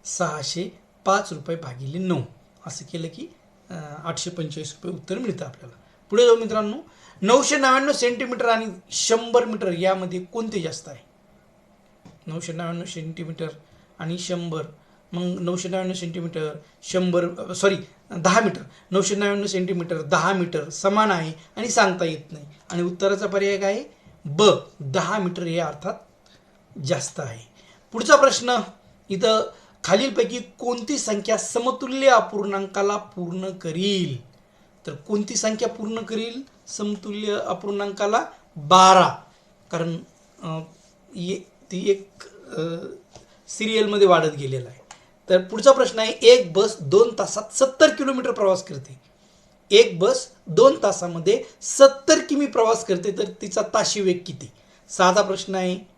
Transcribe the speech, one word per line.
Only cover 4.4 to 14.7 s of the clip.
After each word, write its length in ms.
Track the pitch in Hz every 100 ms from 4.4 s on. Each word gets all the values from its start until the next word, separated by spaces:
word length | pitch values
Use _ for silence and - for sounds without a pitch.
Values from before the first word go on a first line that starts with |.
| 156 151 151
रुपये 260 | - 180 151
उत्तर 180 | - 196
मिळतं 280 | 247 156 143
आपल्याला. 320 | - 123 - _ _ _
पुढे 160 | 208 240
जाऊ 100 | 226
मित्रांनो, 420 | 226 220 208 262 - _ - -
नऊशे 360 | 190 254 - 294
नव्याण्णव 340 | 269 262 277
सेंटीमीटर 580 | 277 247 240 254 240 240
आणि 160 | 226 220 180 _
शंभर 540 | - - 226 233 240 240
मीटर 260 | 214 190
यामध्ये 480 | 170 185 190 180 180
कोणते 420 | 180 226 220 208
जास्त 280 | 160 - -
आहे? 160 | 135 _ _ _ _ _ _ _ _ _ _ - - -
नऊशे 260 | 160 170
नव्याण्णव 320 | 160 170 170 175
सेंटीमीटर 640 | 170 160 165 160 160 160 156 _ _ _ _
आणि 180 | 160 175
शंभर, 440 | 180 180 170 160 143